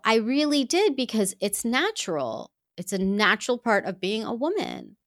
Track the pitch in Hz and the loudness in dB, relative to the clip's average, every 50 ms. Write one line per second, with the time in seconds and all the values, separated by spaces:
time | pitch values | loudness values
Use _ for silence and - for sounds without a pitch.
0 | - 214 226 226 214 226 262 285 302 294 294 285 262 233 - 349 427 403 269 254 | 2 2 4 4 2 2 2 2 2 2 2 2 2 2 2 2 2 2 2 0
1 | 254 - - 220 202 190 190 - 190 202 208 - - 233 240 262 330 427 440 - | -2 -2 0 0 0 0 -2 -2 -4 -4 -2 -2 -2 -2 0 0 0 0 -2 -4
2 | - - 165 147 131 117 107 - - - _ _ _ _ _ - 180 - 202 185 | -4 -4 -4 -2 -2 -4 -4 -6 -10 -12 _ _ _ _ _ -12 -8 -4 -2 -2
3 | 190 190 196 208 214 185 208 214 - - 247 240 - 240 214 196 - 190 180 185 | 0 0 2 4 4 4 4 2 0 -2 -4 -2 0 2 2 2 0 -2 -6 -4
4 | - 185 214 220 220 - 233 226 269 330 415 403 - 60 62 - 60 - - _ | -4 -4 -4 -4 -4 -4 -4 -2 -2 -2 -2 -2 -4 -4 -6 -10 -12 -16 -20 _
5 | _ | _